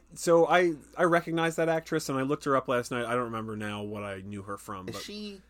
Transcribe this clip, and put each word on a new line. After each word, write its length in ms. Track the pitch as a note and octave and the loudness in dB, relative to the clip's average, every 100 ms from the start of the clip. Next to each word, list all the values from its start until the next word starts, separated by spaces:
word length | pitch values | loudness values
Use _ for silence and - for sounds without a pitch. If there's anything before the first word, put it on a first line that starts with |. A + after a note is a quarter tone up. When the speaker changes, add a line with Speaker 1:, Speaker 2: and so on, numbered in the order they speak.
| - | -4
Speaker 1:
so 320 | E3 - E3+ D#3+ | -4 4 6 6
I, 240 | F3 F3+ D3+ - - | 6 4 0 -8 0
I 60 | |
recognize 540 | F3 E3+ E3+ E3 E3 D#3+ | 4 4 2 0 0 2
that 120 | E3 | 0
actress, 400 | D#3+ - D#3+ - | 0 0 -2 0
and 100 | C3+ | -2
I 40 | |
looked 220 | C3+ D3 | 0 -2
her 120 | D3+ C3+ | 2 2
up 120 | B2+ | 2
last 220 | B2 A#2+ | 0 0
night. 140 | B2 | -4
I 80 | A#2 | 0
don't 120 | A#2+ | 0
remember 300 | A#2+ A2+ A2 | -2 -4 -6
now 280 | G#2+ G#2 G#2 | -6 -4 -4
what 200 | G#2 G#2+ | -6 -6
I 200 | G2+ G2 | -6 -8
knew 180 | F#2+ G2+ | -8 -10
her 120 | G2 G2+ | -8 -10
from, 320 | - G2+ F#2 | -8 -8 -8
Speaker 2:
Is 60 | |
Speaker 1:
but 80 | G2 | -8
Speaker 2:
she 380 | - G#3 G#3 G3 - | -10 -10 -10 -12 -18